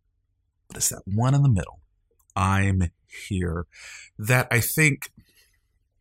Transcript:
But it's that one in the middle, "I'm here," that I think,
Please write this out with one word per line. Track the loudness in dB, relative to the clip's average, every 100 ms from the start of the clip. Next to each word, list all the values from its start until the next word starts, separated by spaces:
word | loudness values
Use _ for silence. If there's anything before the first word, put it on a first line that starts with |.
| _ _ _ _ _ _ -18
But | -6
it's | -4
that | -4 -4
one | 0 2 4
in |
the | 4
middle, | 2 0 -12 _ _ _ _ _ -2
"I'm | 2 2 2 2 0 -4 _ -16 -6
here," | -4 -2 -4 -8 -14 -20 -20 -20 -8
that | 0 0 2
I | 0
think, | 0 2 0 0 -8 _ -20 _ _ _ _ _ _ _